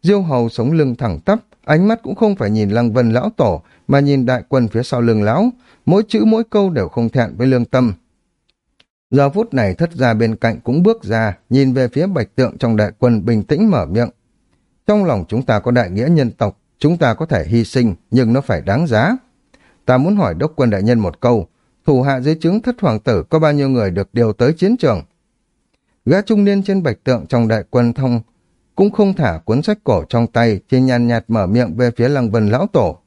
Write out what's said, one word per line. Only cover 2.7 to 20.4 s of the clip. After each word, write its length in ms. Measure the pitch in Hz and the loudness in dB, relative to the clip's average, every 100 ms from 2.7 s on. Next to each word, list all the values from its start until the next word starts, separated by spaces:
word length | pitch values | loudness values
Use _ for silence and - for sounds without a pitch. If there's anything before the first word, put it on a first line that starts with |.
Lăng 220 | 110 120 | 0 0
Vân 200 | 117 120 | 2 2
lão 180 | 113 196 - | 0 -2 -2
tổ, 260 | 120 82 _ _ - | -2 -2 _ _ 0
mà 120 | 139 | 2
nhìn 260 | 143 139 123 | 2 2 0
đại 160 | 127 - | -2 -2
quân 200 | 135 117 | 0 0
phía 140 | 113 | -2
sau 180 | 120 123 | -4 -2
lưng 220 | 117 110 | 0 2
lão, 280 | 104 135 240 - _ _ - | 2 2 0 -2 _ _ 0
mỗi 160 | 190 226 | 0 2
chữ 160 | 220 | 0
mỗi 200 | 220 220 | 2 0
câu 260 | 226 214 196 | 0 -2 0
đều 180 | 147 90 | -2 -4
không 200 | - 117 | -4 -2
thẹn 260 | 131 110 98 | -2 -2 -2
với 100 | 127 | 0
lương 180 | 127 | 0
tâm. 280 | 117 127 120 95 _ _ _ _ _ _ _ _ _ _ _ | 0 0 0 -4 _ _ _ _ _ _ _ _ _ _ _
Giờ 200 | 135 139 | 2 2
phút 240 | 190 226 | 0 -2
này 200 | 131 101 | -2 -2
thất 180 | 92 165 | -2 -6
gia 220 | 123 127 | -2 0
bên 220 | 110 113 113 | 0 -2 0
cạnh 240 | 113 107 | -4 -4
cũng 220 | - 139 | -2 2
bước 200 | 190 226 | 2 0
ra, 360 | - 113 110 95 _ | -4 -2 -2 -6 _
nhìn 220 | 131 135 | 0 2
về 160 | 127 123 | 0 -2
phía 180 | 139 185 | -2 -2
bạch 280 | 175 104 | -2 -4
tượng 240 | - 123 - | -2 -4 -2
trong 180 | 120 107 | -2 0
đại 160 | 104 - | -2 0
quân 260 | 123 113 | 0 0
bình 180 | 98 113 | 0 -2
tĩnh 280 | 98 151 220 | 0 0 2
mở 160 | 147 76 | 0 -2
miệng. 220 | 101 120 _ _ _ _ _ _ _ - | -2 -4 _ _ _ _ _ _ _ -2
"Trong 180 | 208 | 0
lòng 200 | 180 110 85 | 0 -2 -2
chúng 140 | 113 | -4
ta 180 | 120 107 | 0 -2
có 100 | 123 | 0
đại 200 | 123 95 | 0 0
nghĩa 180 | 95 135 | -2 0
nhân 200 | 165 123 | 2 0
tộc, 280 | - 107 - _ _ | -2 -6 -6 _ _
chúng 200 | 151 170 | -2 0
ta 160 | 139 | 0
có 120 | 107 165 | -2 -2
thể 180 | 110 | -4
hy 200 | 78 117 | 0 -2
sinh, 300 | 107 131 117 87 _ | 0 0 0 -2 _
nhưng 220 | 120 117 | 0 2
nó 80 | 123 | 0
phải 200 | 139 87 | 0 -4
đáng 260 | 67 113 165 | -2 -2 0
giá. 300 | 107 147 262 _ _ _ _ _ _ | 0 0 -2 _ _ _ _ _ _
Ta 140 | - 127 | 0 0
muốn 180 | 156 208 | 2 0
hỏi 180 | 127 | 0
đốc 180 | 82 | -2